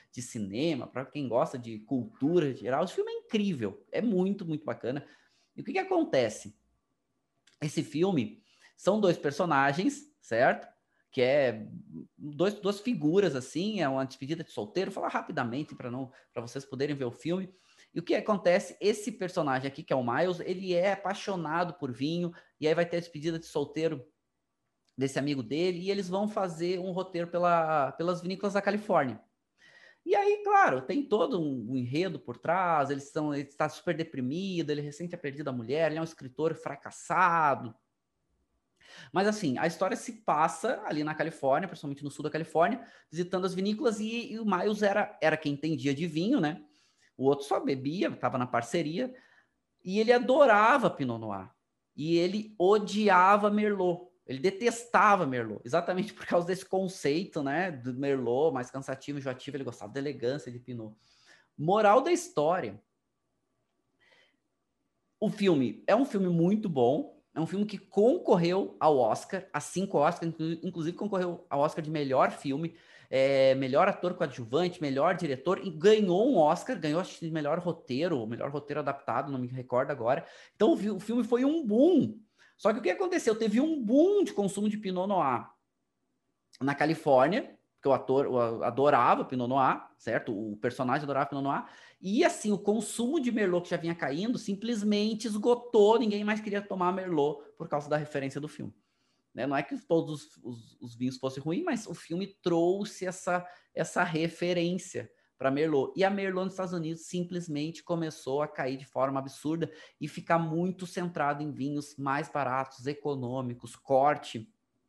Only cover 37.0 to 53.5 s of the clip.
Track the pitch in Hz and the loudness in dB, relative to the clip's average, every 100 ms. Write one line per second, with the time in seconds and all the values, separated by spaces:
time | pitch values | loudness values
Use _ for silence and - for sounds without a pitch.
37 | - 170 185 170 151 123 120 - _ _ | -4 2 2 4 2 2 -4 -14 _ _
38 | _ _ _ _ _ _ _ _ - - | _ _ _ _ _ _ _ _ -20 -20
39 | - 170 202 214 151 123 170 - 190 254 | -6 0 2 2 -2 0 0 0 -2 -4
40 | - - - 151 165 - 220 - - 151 | -8 -8 -2 2 2 0 -4 -4 -4 -4
41 | 151 151 156 160 135 143 185 - 147 139 | -2 -2 -4 -2 0 2 0 -8 -10 -10
42 | 147 - 147 156 160 156 180 254 - - | -10 -8 -6 -6 -2 2 2 2 -8 -20
43 | _ 160 180 185 190 175 202 214 269 208 | _ -8 -4 -2 -2 -2 -2 0 -2 -2
44 | 214 233 220 220 214 180 196 - 208 208 | -4 -6 -8 -6 -2 0 0 0 2 2
45 | - - 156 151 147 139 160 143 135 139 | -2 0 0 0 -2 -4 -2 -2 -2 -2
46 | 175 156 202 277 151 175 - _ _ _ | -4 -2 0 2 0 -4 -14 _ _ _
47 | _ - 135 139 - 381 277 135 131 180 | _ 0 2 2 0 -2 -2 -4 -4 -2
48 | 311 131 127 127 127 120 123 175 151 175 | -4 -2 -2 -2 -2 -2 0 -2 -2 -4
49 | 254 - _ _ _ _ _ _ 180 202 | -6 -8 _ _ _ _ _ _ -4 0
50 | 220 247 254 285 269 208 220 269 190 - | 4 4 6 6 8 8 6 6 2 0
51 | 131 113 110 98 92 _ _ _ _ - | -4 -4 -6 -8 -10 _ _ _ _ -8
52 | 156 170 180 208 214 - 180 214 190 208 | 0 2 2 -2 -6 2 4 4 2 0
53 | 208 185 185 208 208 | 6 6 8 6 4